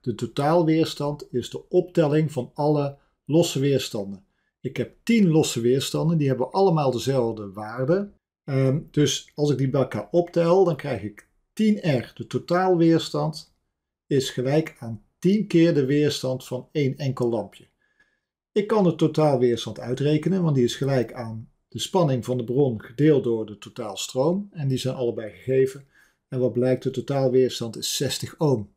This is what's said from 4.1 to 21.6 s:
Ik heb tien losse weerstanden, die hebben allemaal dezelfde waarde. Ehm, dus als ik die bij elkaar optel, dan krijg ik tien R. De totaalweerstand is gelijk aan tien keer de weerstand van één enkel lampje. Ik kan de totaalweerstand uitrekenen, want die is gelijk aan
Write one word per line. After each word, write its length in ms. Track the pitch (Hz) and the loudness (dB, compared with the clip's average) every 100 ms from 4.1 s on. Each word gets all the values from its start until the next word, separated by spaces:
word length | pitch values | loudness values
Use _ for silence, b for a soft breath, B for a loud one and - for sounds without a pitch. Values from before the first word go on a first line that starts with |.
| 98 _ _ _ _ | -12 _ _ _ _
Ik 160 | 127 - | -12 -6
heb 180 | 113 _ | -8 _
tien 260 | - 233 190 | 0 4 6
losse 320 | 156 139 - | 4 2 0
weerstanden, 580 | 117 135 131 147 151 170 | 2 2 0 -2 0 2
die 100 | 139 | 0
hebben 240 | 123 127 | 0 -2
allemaal 380 | 190 196 160 135 | 2 2 4 0
dezelfde 640 | 117 110 135 117 107 101 | 0 0 0 0 -4 -10
waarde. 580 | 95 107 120 131 185 202 _ _ _ | -12 -12 -6 0 0 -2 _ _ _
Ehm, 360 | - 135 135 143 - | -6 0 0 0 -4
dus 400 | - 147 - - | 0 0 0 -8
als 160 | - 147 | -4 0
ik 80 | 127 | 0
die 120 | 135 | 0
bij 100 | 113 | 0
elkaar 280 | 175 104 104 | -2 -4 -2
optel, 540 | 175 170 - 170 180 | -2 0 0 2 4
dan 120 | 185 160 | 4 0
krijg 260 | 147 120 | -6 -6
ik 260 | 104 - _ _ _ | -8 -12 _ _ _
tien 240 | - 220 208 180 131 | 0 2 2 2 0
R. 140 | - | -2
De 120 | - - | -12 -6
totaalweerstand 1300 | 123 - 175 185 175 165 165 - 151 151 - - _ _ _ _ _ _ | -6 -2 0 2 4 4 4 2 -4 -4 -6 -14 _ _ _ _ _ _
is 240 | 143 131 | 0 0
gelijk 460 | - 127 151 160 - | -4 0 0 -2 -8
aan 240 | 117 113 _ _ | -12 -12 _ _
tien 280 | 175 208 - | 2 2 2
keer 280 | 170 165 | 4 4
de 100 | 147 | 4
weerstand 640 | 131 147 147 147 131 127 - | 2 2 2 0 -4 -6 -8
van 220 | 127 117 | -12 -8
één 240 | 160 139 131 | -2 -2 -2
enkel 320 | 139 127 123 | -4 -2 -2
lampje. 380 | 113 98 - - _ _ _ _ _ _ _ _ - | -2 -6 -14 -20 _ _ _ _ _ _ _ _ -4
Ik 100 | 202 | 0
kan 180 | 220 | 2
de 100 | 185 | 2
totaalweerstand 840 | 160 160 156 156 131 123 117 - 101 | 2 0 2 2 4 2 0 -4 -10
uitrekenen, 600 | 120 127 139 151 156 190 | -8 -2 0 0 0 0
want 120 | 170 | 2
die 100 | 139 | 2
is 120 | 120 - | 2 0
gelijk 360 | 135 135 117 | -2 0 -2
aan 380 | - 117 110 113 _ | -6 -12 -12 -14 _